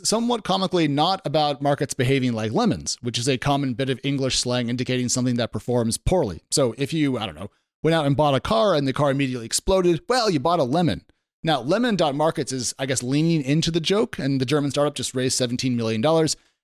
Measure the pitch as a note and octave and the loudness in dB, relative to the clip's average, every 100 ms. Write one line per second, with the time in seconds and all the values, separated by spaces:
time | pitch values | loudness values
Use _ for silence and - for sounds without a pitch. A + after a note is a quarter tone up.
0 | - A3 A#3 A#3 - F#3+ F#3+ F3+ D#3 C#3+ | 0 0 0 -2 -2 -2 0 2 2 2
1 | E3 F#3+ D3 D3+ D3 C#3 C#3+ C#3+ C#3 - | 0 0 -2 0 0 0 0 0 -2 0
2 | B2+ C#3 B2+ A2+ A2 C#3 A#3 F#2 C#2 - | 2 2 2 0 -2 0 0 0 -4 -6
3 | A#2+ A#2 A#2+ B2+ D3+ C#3+ C3+ A2+ C3+ B2 | -6 -2 -2 0 0 0 -2 -2 -4 -2
4 | C#3 C#3 C3 - B2 B2 A#2 B2 B2+ B2+ | -2 -2 -2 -2 -2 -2 -2 -4 -2 -2
5 | B2 B2+ B2 A#2+ A2+ G#2+ - B2 A2+ - | -2 0 0 0 -2 -4 -2 0 0 -2
6 | - F#3 A#2+ E2 - - B2+ A#2+ C#3 D#3+ | 0 0 0 -4 -4 0 0 0 -4 0
7 | C#3+ B2 G#2 D2+ G#2 - _ _ D#3 E3 | 0 -2 -6 -10 -16 -16 _ _ 0 2
8 | C#3 C#3 D3+ C3 - A3 G#3+ D#3 C3+ C3 | 2 2 2 2 2 2 4 2 0 0
9 | D3 C3+ C3+ B2 A2+ - - F#3+ F3 E3 | 0 2 -2 -4 -4 -4 2 2 4 0
10 | - B3+ A3 D3+ D3 F3 B2 D#3+ D#3+ D2+ | 0 0 2 2 2 2 2 2 2 0
11 | - _ _ _ D#3+ C#3+ A#2+ G3+ B3 F#3+ | -8 _ _ _ -2 -2 0 0 2 2
12 | D#3 C#3 D#3 D#3+ C3+ C3 A2+ - C3+ B2+ | 0 2 0 0 -6 -4 -6 -4 -4 -2
13 | B2 C#3+ E3 E3 C3 D#3 E3 E3 D#3 G3+ | 0 2 2 2 2 0 0 -2 0 0
14 | A#3+ - C#3 C#3 B2+ D3+ C#3+ C#3+ D3 C#3 | 0 -2 -2 -2 0 0 0 0 0 0
15 | A#2+ C3 C3 - B2 B2 C3 A#2+ A2+ A2 | -6 -2 -2 0 -2 -2 -2 0 0 0
16 | D3 E3 D#3+ - _ _ | 2 2 2 -2 _ _